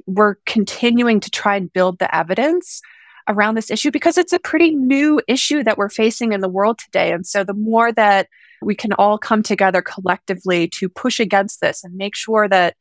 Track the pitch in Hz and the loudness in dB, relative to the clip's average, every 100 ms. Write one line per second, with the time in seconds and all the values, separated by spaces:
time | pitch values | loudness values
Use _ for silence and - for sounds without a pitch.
0 | - 190 208 196 - 226 196 - 240 240 | -6 2 2 0 -4 -2 -2 -2 0 2
1 | 240 214 - - 208 202 180 190 185 180 | 2 2 -2 -4 -2 -2 -2 0 0 0
2 | - 165 165 196 277 349 - - - - | -2 -2 -2 -2 0 0 -4 -16 -18 -20
3 | - - - 208 208 226 - 214 294 294 | -20 -10 -4 0 2 0 -4 -2 -2 0
4 | 339 349 339 359 - 311 330 302 254 277 | 2 2 0 -2 -2 2 2 2 2 2
5 | 302 302 - 262 - 294 220 208 202 - | 4 2 2 -2 0 0 0 0 -2 0
6 | 220 - 233 202 190 185 208 233 - 190 | 0 0 -2 -2 -2 0 0 0 -4 -2
7 | 170 170 185 202 196 202 214 226 233 226 | 0 -2 -4 -4 -2 -4 0 2 2 4
8 | 214 196 190 _ - _ 208 202 220 202 | 4 4 0 _ -20 _ -4 -4 -2 2
9 | 202 208 - 214 214 208 190 180 - - | 2 2 0 0 0 2 2 2 -4 -8
10 | 185 185 - 185 190 175 170 - 185 - | -4 -4 -4 -6 -2 0 0 -4 -8 -4
11 | 254 - 214 196 196 - 147 - 180 185 | -4 -2 0 0 0 -4 -4 -4 -14 -10
12 | 196 - - 220 208 190 170 - | -8 -8 -2 0 2 2 2 -2